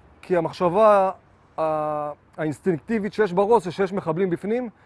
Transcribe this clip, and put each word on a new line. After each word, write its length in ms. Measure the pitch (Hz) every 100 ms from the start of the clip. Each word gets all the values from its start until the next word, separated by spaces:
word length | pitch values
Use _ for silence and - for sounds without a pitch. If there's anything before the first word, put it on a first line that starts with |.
| _ _
כי 140 | - 175
המחשבה 760 | 160 - 180 185 220 202 190 - _ _ _ -
ה-, 520 | 160 156 151 151 147 147 _ -
האינסטינקטיבית 720 | 156 139 190 233 - 226 196
שיש 200 | - 208
בראש 320 | 175 202 233
זה 60 | 175
שיש 220 | - 196
מחבלים 380 | 196 160 156 190
בפנים, 380 | 165 190 240 240 -